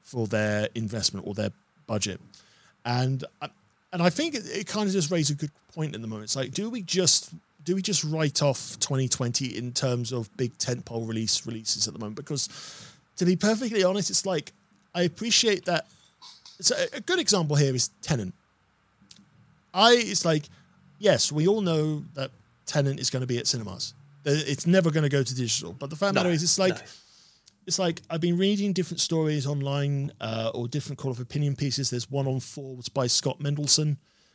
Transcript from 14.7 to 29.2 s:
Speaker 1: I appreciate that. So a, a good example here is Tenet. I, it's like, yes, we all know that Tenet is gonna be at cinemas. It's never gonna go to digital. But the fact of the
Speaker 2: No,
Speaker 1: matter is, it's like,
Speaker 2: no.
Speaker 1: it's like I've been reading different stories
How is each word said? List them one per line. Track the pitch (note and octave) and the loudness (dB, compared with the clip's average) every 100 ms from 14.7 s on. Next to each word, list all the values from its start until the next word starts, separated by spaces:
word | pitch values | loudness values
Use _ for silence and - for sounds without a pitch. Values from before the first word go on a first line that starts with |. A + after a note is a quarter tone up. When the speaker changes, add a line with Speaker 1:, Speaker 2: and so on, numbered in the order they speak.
| _ _ | _ _
Speaker 1:
I | F3 | 0
appreciate | F3 E3+ A3+ - A3+ F#3 F3+ | 0 0 0 2 4 2 0
that. | E3 - _ _ _ - - - - | -2 -2 _ _ _ -20 -20 -20 0
So | - B3 | 2 2
a, | - C#4+ | 0 -4
a | |
good | C4+ F4+ | -2 0
example | - G3 D3+ D3 | 4 2 4 4
here | C#3 | 4
is | B2+ - _ | 2 -2 _
Tenet. | - C3+ F#2 - _ _ _ _ _ _ - - _ _ _ _ _ | -2 -2 -4 -10 _ _ _ _ _ _ -20 -20 _ _ _ _ _
I, | F3+ A3+ | 6 8
it's | A#3+ G#3+ G3 | 8 4 0
like, | E3+ D#3 - - _ _ _ - | 2 2 0 -16 _ _ _ 0
yes, | G3 C3+ - | 4 4 4
we | D3+ E3+ | 2 2
all | A3 | 2
know | F#3 D#3 D#3 D3+ - | 2 2 0 -2 -8
that | C#3 C3+ - _ _ - | -10 -10 -12 _ _ -4
Tenet | D3+ C#3 C3+ | 0 0 0
is | - | -2
gonna | B2+ B2+ | -2 -2
be | A#2+ | -2
at | B2 | -2
cinemas. | A#2+ G2+ - - - - - | -2 -4 -8 -10 -12 -20 -6
It's | D3 D3 C#3+ C#3+ E3+ | 0 0 0 0 4
never | F#3+ E3 | 4 4
gonna | D#3 D3 | 2 2
go | C#3 | 2
to | B2+ | 0
digital. | B2+ A#2 - E2+ | -2 -2 -2 -4
But | C3 C#3+ | -10 -10
the | D#3 | -2
fact | G3+ | 0
of | |
the | F#3+ | 2
Speaker 2:
No, | |
Speaker 1:
matter | F3+ | 2
is, | D#3+ | 2
it's | F3 - | 2 2
like, | F#3+ | 2
Speaker 2:
no. | F3+ - - _ - _ _ - - - | 0 -8 -20 _ -20 _ _ -20 -16 -6
Speaker 1:
it's | F3+ | -2
like | F3 E3 - | 0 -2 -6
I've | E3 | -2
been | F3 F3 | 0 2
reading | G3 G3+ G3+ | 4 2 2
different | F#3 E3 F3+ | 0 0 0
stories | - E3 | 0 2